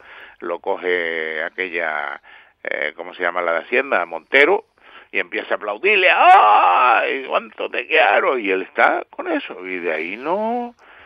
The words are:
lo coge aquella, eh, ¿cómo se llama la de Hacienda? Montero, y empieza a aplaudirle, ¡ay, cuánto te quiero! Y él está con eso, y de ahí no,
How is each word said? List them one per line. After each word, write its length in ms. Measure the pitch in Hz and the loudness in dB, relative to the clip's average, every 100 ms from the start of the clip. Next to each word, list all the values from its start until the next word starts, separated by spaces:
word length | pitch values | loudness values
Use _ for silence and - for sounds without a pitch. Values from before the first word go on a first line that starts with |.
| - - - - | -14 -20 -20 -12
lo 200 | 87 87 | -8 -6
coge 840 | - 92 90 90 85 82 80 80 | -4 -4 0 0 -2 -4 -6 -6
aquella, 800 | 85 - 92 85 82 76 71 73 - - - _ | -6 -6 -6 -4 -4 -4 -6 -10 -16 -20 -20 _
eh, 300 | - 69 73 82 | -8 -6 -6 -8
¿cómo 160 | 87 | -14
se 100 | 85 | -4
llama 200 | 87 87 | -2 0
la 100 | 87 | -2
de 60 | 82 | -2
Hacienda? 480 | - 127 135 107 85 | 0 -2 0 -2 -2
Montero, 580 | 82 - 135 147 202 - _ - - - | -8 0 2 4 2 -4 _ -20 -20 -8
y 60 | - | -6
empieza 340 | 90 107 - | -4 -6 -4
a 20 | 98 | -4
aplaudirle, 520 | 104 104 185 208 180 | -4 -2 0 2 4
¡ay, 1120 | 170 330 381 214 214 180 175 - 233 131 135 147 | 4 6 8 6 4 4 4 4 4 2 -2 -4
cuánto 420 | 196 226 - - | -4 -4 -8 -6
te 160 | - - | -6 0
quiero! 500 | 156 101 104 180 139 | 2 4 4 2 0
Y 120 | 95 | 0
él 120 | 95 | -2
está 440 | 90 - 123 170 - | -2 2 2 2 -4
con 200 | - 359 | -10 -6
eso, 360 | 302 - 95 92 | -4 -6 -12 -10
y 120 | 92 | -6
de 140 | 85 | -4
ahí 220 | 78 85 107 | -4 -6 -8
no, 580 | 143 196 220 240 240 - - - | -4 -4 -2 -4 -8 -14 -20 -20